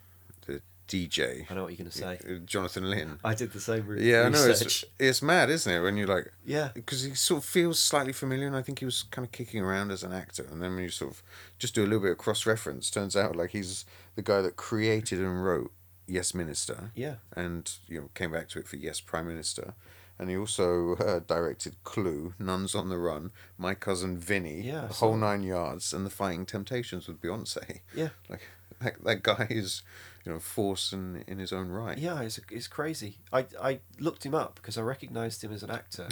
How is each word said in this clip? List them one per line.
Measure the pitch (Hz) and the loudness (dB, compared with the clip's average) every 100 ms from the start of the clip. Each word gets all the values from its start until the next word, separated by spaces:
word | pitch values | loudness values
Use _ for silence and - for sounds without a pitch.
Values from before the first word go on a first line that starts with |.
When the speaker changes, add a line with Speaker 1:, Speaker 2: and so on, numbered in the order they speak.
| - - - - - | -20 -20 -20 -16 -8
Speaker 1:
the | 71 - - - | -8 -10 -18 -4
D | 95 82 | -2 0
J. | - 64 64 76 | 0 0 -2 -6
Speaker 2:
I | |
know | 92 | -6
what | 87 | -6
you're | 87 | -8
gonna | 85 | -10
say. | 80 92 90 92 | -8 -6 -6 -8
Speaker 1:
Uh, | 90 87 | -8 -4
Jonathan | 101 90 - 95 | -2 -2 -2 -2
Lynn. | 101 78 76 | 0 -2 -2
Speaker 2:
I | 110 | 0
did | 110 120 | 0 -2
the | 101 | -4
same | - 113 104 | -2 0 0
re-, | 104 113 | 4 8
Speaker 1:
Yeah, | 117 | 8
I | 120 | 10
know, | 147 131 | 10 10
it's, | 107 | 8
Speaker 2:
research. | - - - - | 6 0 -2 2
Speaker 1:
it's | 135 131 | 4 6
mad, | 143 175 127 | 6 6 6
isn't | 165 - | 4 4
it, | 87 | 4
when | 90 104 | 4 4
you, | 101 | 4
like, | 92 - - - | 2 0 -8 -4
Speaker 2:
Yeah. | 147 143 120 113 | -2 -2 -6 -6
Speaker 1:
'cause | 135 | -4
he | 135 131 | -2 0
sort | - 165 | 2 2
of | - | 2
feels | 180 170 160 | 4 4 4
slightly | - 147 135 | 4 4 2
familiar, | 135 135 131 139 | 0 0 0 0
and | 135 | -2
I | |
think | 127 135 | -2 -4
he | 131 | -2
was | - - | -2 -4
kinda | - 123 | -6 -6
kicking | - 117 107 | -6 -6 -2
around | 95 95 101 | 2 2 0
as | 95 | -4
an | 92 | -4
actor, | 92 78 - 65 | -6 -6 -10 -8
and | 80 | -6
then | 90 92 | -4 -2
when | |
you | 90 | -4
sort | - 69 | -4 -6
of | - - - - - | -8 -18 -20 -18 -8
just | 123 - | -2 4
do | |
a | 101 | 4
little | 107 | 4
bit | 98 | 4
of | 85 | 2
cross-reference, | - 104 - 110 - 67 - | 0 2 2 2 0 -4 -2
turns | 107 98 98 | -2 0 2
out, | 101 85 | 2 2
like, | 87 | -2
he's | 104 92 95 - - - - | -2 -4 -6 -10 -18 -14 -4
the | |
guy | 101 101 | 2 4
that | 92 - | 4 -2
created | - 113 110 110 110 90 | -2 2 4 2 2 0
and | 95 90 92 | 0 2 2
wrote | 82 - - - - - | 2 0 -10 -20 -18 -4
Yes | 92 90 | -2 0
Minister. | 92 82 78 - - 107 | -2 -4 -4 -4 -6 -8
Speaker 2:
Yeah. | 113 139 120 - | -6 -6 -8 -10
Speaker 1:
And, | - 87 85 - - - | -6 -4 -4 -6 -10 -10
you | 80 | -10
know, | 71 | -8
came | - 87 | -4 -2
back | 82 78 | -2 -4
to | - | -10
it | - | -10
for | 69 | -8
Yes | 78 78 | -8 -8
Prime | - 82 85 | -6 -4 -4
Minister. | 82 - - - - - - - - | -6 -6 -6 -8 -12 -18 -20 -18 -8
And | 92 | -4
he | 92 | -2
also, | 104 - 90 87 85 87 | -2 2 4 4 4 2
uh, | 90 90 | 2 2
directed | - 82 82 65 - - | 2 0 0 -2 -8 -12
Clue, | - - 95 73 82 90 | -8 -2 0 0 -6 -6
Nuns | 95 92 95 101 | -2 -2 -2 -2
on | 90 | -2
the | 87 | -2
Run, | 85 76 87 - - - | -2 -2 -6 -12 -18 -6
My | 90 95 | -4 -2
Cousin | - 92 92 90 | -2 0 0 -2
Vinny, | 92 101 85 76 | 0 0 0 -6
Speaker 2:
Yeah, | 113 151 | -6 -6
I | 127 | -6
Speaker 1:
The | |
Speaker 2:
saw | - 113 | 2 4
Speaker 1:
Whole | |
Speaker 2:
that. | 110 | 6
Speaker 1:
Nine | 107 101 | 4 2
Yards, | 95 90 80 76 - | 0 0 -2 -4 -4
and | - 98 | -4 -4
The | |
Fighting | - 98 85 92 | -2 -2 -2 -4
Temptations | 107 98 127 120 - - | -6 -4 -6 -4 -8 -8
with | 78 | -8
Beyonce. | 82 107 - - - - - - | -6 -4 -6 -8 -8 -12 -10 -4
Speaker 2:
Yeah. | 160 - - | -4 -6 -14
Speaker 1:
Like, | - - - - - | -14 -14 -20 -20 -6
that, | 117 - | -4 -2
that | - 101 | 0 2
guy | - 104 107 | 4 2 2
is, | 113 95 - - - - - - | 0 -2 -6 -10 -18 -20 -12 -8
you | |
know, | 80 | -8
force | - - 101 95 - | -4 0 0 0 -2
in, | 95 92 87 - | -4 -6 -8 -8
in | 95 | -8
his | 92 | -6
own | 95 92 | -4 -4
right. | 92 113 82 | -4 -6 -4
Speaker 2:
Yeah, | 165 165 | -4 -4
it's, | 113 107 - | -6 -8 -10
it's | 110 120 | -12 -8
crazy. | - 151 160 101 - - | -6 -4 -4 -8 -12 -2
I, | 127 131 - | 0 0 -2
I | 120 135 - - | -2 -2 -6 -4
looked | 156 - 139 | -4 -2 0
him | 156 | 0
up | 123 - | 0 -6
'cause | - 110 | -8 -4
I | |
recognised | 113 139 135 117 113 113 | -2 -4 -6 -4 -4 -6
him | 107 | -8
as | 107 | -8
an | 104 | -8
actor | 117 - - 85 | -8 -10 -10 -4